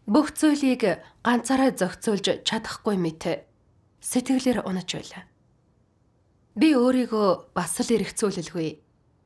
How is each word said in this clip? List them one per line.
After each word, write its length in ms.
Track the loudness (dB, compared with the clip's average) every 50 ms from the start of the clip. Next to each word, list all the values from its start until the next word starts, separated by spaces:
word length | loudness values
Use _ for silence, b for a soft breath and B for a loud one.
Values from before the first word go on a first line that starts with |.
| -4
бүх 240 | 0 2 2 2 0
зүйлийг 720 | 0 0 2 2 2 4 2 2 2 2 0 0 0 -2 B B B B 0
ганцаараа 480 | 0 0 2 2 0 2 2 2 2 2
зохицуулж 720 | 0 -2 -4 -4 -4 -2 -2 -2 0 0 -2 -2 -2 -4
чадахгүй 480 | -4 -4 -4 -6 -8 -10 -6 -4 -2 0
мэт 480 | 0 0 -2 -4 -4 -6 -4 -6 -6 -8 _ _ _ _ _ _ _ _ _ _ _
сэтгэлээр 640 | -6 -4 -2 -2 0 0 0 0 2 0 0 -2 -2
унаж 260 | -4 -6 -6 -6 -8 -10
байлаа. 280 | -10 -12 -14 -18 -20 -20 _ _ _ _ _ _ _ _ _ _ _ _ _ _ _ _ _ _ _ _ _ _ _ _ _ 0
Би 160 | 2 4 4
өөрийгөө 800 | 6 6 4 4 4 2 0 0 0 2 4 2 2 0 -2 -8
бас 320 | -6 -4 -4 -4 -4 -4 0
л 80 | 0
эргцүүлэлгүй. 880 | 0 0 0 -4 -4 -2 -2 -2 -2 -4 -8 -8 -6 -6 -6 -6 -8 -10 _ _ _ _ _ _ _ _ _